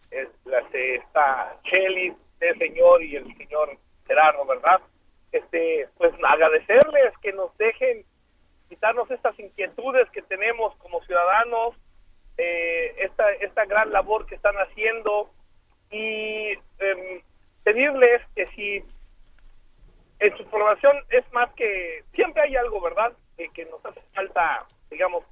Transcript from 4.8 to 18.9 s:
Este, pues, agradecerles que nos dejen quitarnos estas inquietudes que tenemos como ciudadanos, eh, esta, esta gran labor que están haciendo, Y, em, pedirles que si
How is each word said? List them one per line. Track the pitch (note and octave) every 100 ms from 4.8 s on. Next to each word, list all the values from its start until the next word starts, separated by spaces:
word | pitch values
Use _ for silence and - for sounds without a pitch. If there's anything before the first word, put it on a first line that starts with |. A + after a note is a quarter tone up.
| - _ _ _ _
Este, | D#3+ - E3+ E3 D#3 C3+ -
pues, | E3+ -
agradecerles | C#3+ D3+ D#3+ D#3 - A#3 D4+ D4 B3 -
que | G#3
nos | G3 F3+ -
dejen | A3 - B3+ A3 - _ _ _ _ _ -
quitarnos | - A3 A#3 A3
estas | B3 A#3 G#3
inquietudes | G3+ - F#3 - B3+ B3+ A3+
que | G3+
tenemos | - F#3+ A3 A#3 A3 -
como | E3+ E3+ -
ciudadanos, | F3 F3 G#3 A#3+ A#3 A#3 - _ _ - _ - -
eh, | F3 E3+ E3+ E3 D#3+ -
esta, | F#3+ - G#3+ G3
esta | G3+ - G3+
gran | G#3 A3
labor | G3+ F#3+ G#3+ -
que | F#3
están | G#3 G3+
haciendo, | F#3 G#3+ A3 A3+ G#3+ G#3 G#3 _ _ _ _ _ _
Y, | G#3+ A3 G#3+ G#3+ G#3+ G#3+ G3 - -
em, | G3 F#3 F#3 F3+ _ _ _ _
pedirles | G#3 A3+ D4 C4+ A#3+ A#3+ - G#3
que | F3
si | - G3+ G3+ -